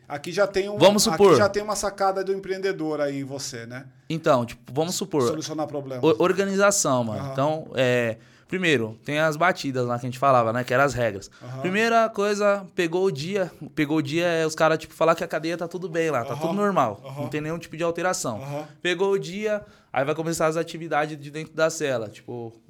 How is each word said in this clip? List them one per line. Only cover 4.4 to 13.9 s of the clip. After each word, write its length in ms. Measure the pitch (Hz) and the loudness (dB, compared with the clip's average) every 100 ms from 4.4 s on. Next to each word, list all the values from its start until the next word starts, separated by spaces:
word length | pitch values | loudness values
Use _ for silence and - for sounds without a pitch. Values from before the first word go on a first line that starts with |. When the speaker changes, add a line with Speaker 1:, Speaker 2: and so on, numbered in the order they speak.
Speaker 2:
tipo, 280 | 113 - - | 2 -6 -10
vamos 220 | 127 165 180 | -4 -2 -4
supor. 260 | 208 151 | -2 2
Speaker 1:
Solucionar 440 | 120 156 151 156 147 | 2 0 -4 -6 -6
problemas. 340 | 143 135 127 | -6 -8 0
Speaker 2:
O-, 160 | 151 160 | 4 4
organização, 800 | 175 180 196 196 202 196 156 127 | 4 2 0 4 4 4 2 2
mano. 160 | 117 104 | 0 -4
Speaker 1:
Aham. 120 | 135 | -6
Speaker 2:
Então, 380 | 135 143 156 - | -2 0 -2 -4
é, 440 | - 127 123 117 110 - - - | -2 2 2 0 -4 -10 -20 -8
primeiro, 500 | 185 175 135 110 110 | -2 2 2 0 -6
tem 140 | - 147 | -6 0
as 180 | 160 151 | 0 2
batidas 480 | 170 185 139 127 | 0 0 -2 -2
lá 140 | 123 120 | -2 -2
que 80 | 127 | -6
a 20 | |
gente 100 | 123 | 0
falava, 340 | 143 123 113 | 4 4 4
né? 100 | 117 | 0
Que 100 | 123 | 0
eram 120 | 123 | 2
as 100 | 143 | 2
regras. 340 | 123 117 98 - - | 2 -2 -2 -10 -18
Speaker 1:
Aham. 180 | 127 131 | -14 -6
Speaker 2:
Primeira 460 | 156 196 233 226 220 | -2 0 2 4 2
coisa, 560 | 226 202 208 208 202 185 - | 0 0 2 2 2 -2 -2
pegou 280 | 170 175 | 0 2
o 60 | 190 | 0
dia. 400 | 143 160 202 180 - 143 | 0 -4 -2 -4 -6 -10
Pegou 220 | - 147 | -2 0